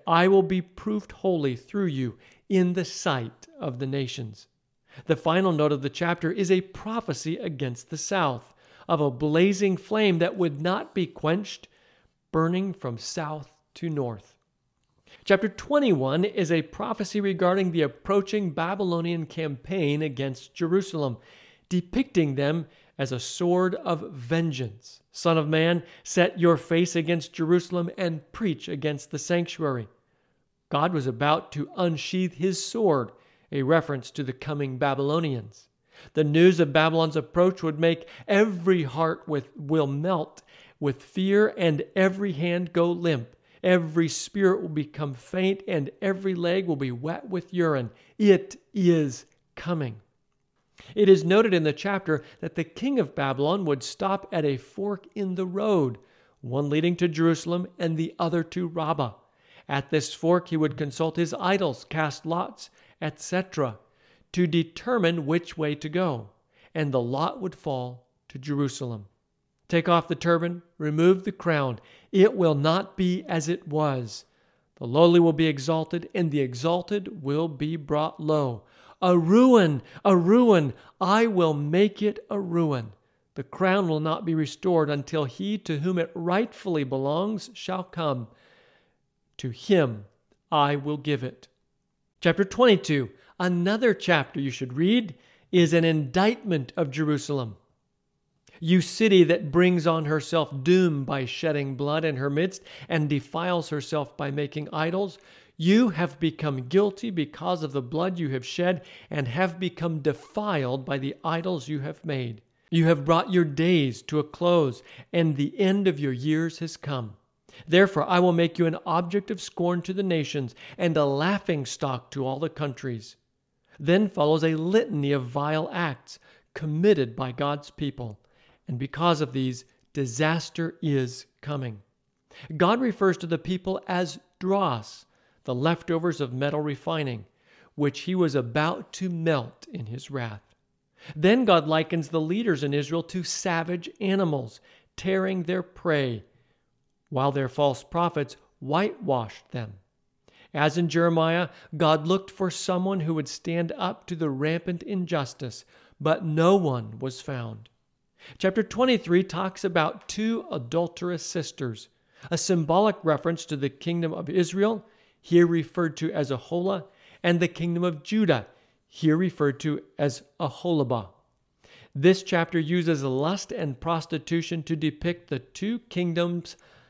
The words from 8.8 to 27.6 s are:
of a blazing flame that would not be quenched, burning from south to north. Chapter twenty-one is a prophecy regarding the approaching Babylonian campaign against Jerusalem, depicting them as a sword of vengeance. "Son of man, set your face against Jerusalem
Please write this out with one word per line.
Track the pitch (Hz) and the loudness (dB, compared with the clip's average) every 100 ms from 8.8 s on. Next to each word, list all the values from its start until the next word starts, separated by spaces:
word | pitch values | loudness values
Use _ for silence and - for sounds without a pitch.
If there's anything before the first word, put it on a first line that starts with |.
| - | -4
of | 165 | 0
a | 147 | 0
blazing | 123 151 156 190 190 202 185 | 0 0 4 4 4 0 -2
flame | - 214 214 175 | -2 0 2 2
that | 175 208 | 0 0
would | 170 143 | -2 -2
not | 170 196 - | -2 -2 -4
be | - 175 | -4 -4
quenched, | - 151 175 202 - - _ _ _ _ _ _ | -4 -2 -2 -4 -12 -20 _ _ _ _ _ _
burning | 160 165 180 190 | -2 0 0 -2
from | 180 131 113 | -6 -8 -8
south | - - 151 151 135 _ _ | -8 -8 -8 -10 -12 _ _
to | - 170 | -10 -6
north. | 147 123 107 - _ _ _ _ _ _ _ _ - | -4 -6 -8 -14 _ _ _ _ _ _ _ _ -14
Chapter | - 196 214 | 2 2 2
twenty-one | - - 294 269 165 131 151 | -6 0 2 4 2 2 0
is | 196 - 165 | 0 0 0
a | 165 | 0
prophecy | 156 - 220 220 185 214 | -2 -6 -8 -6 -4 -2
regarding | 202 175 180 190 185 | -2 0 2 2 0
the | 165 | 0
approaching | 147 - - 202 196 214 190 | 0 -2 -2 0 0 -2 -4
Babylonian | 147 165 196 190 170 170 170 156 | -4 -4 -2 -2 -2 -2 -4 -6
campaign | - 156 135 - 190 147 147 | -6 -6 -6 -6 -2 0 0
against | 156 127 135 127 - | -2 -4 -6 -6 -12
Jerusalem, | - 170 185 196 165 139 113 - - - _ _ | -4 0 0 0 -4 -4 -4 -12 -20 -20 _ _
depicting | 180 175 247 269 185 151 135 | -4 -2 -2 0 0 0 0
them | 139 165 151 _ _ - | 0 -2 -4 _ _ -6
as | 135 | -4
a | 127 | -4
sword | - - 175 180 185 | -8 -2 0 2 2
of | 185 294 165 220 | 0 -2 -4 -4
vengeance. | 147 120 165 165 131 120 104 - - _ | -12 -2 0 0 -2 -6 -8 -20 -20 _
"Son | - 170 160 | -4 2 2
of | 151 | 2
man, | 156 165 175 170 - | 2 4 2 -2 -14
set | - - 180 - | -2 2 2 4
your | 170 160 | 4 4
face | - 170 175 170 | 2 2 2 0
against | 160 170 139 | 0 -2 -4
Jerusalem | - 160 175 | -4 2 2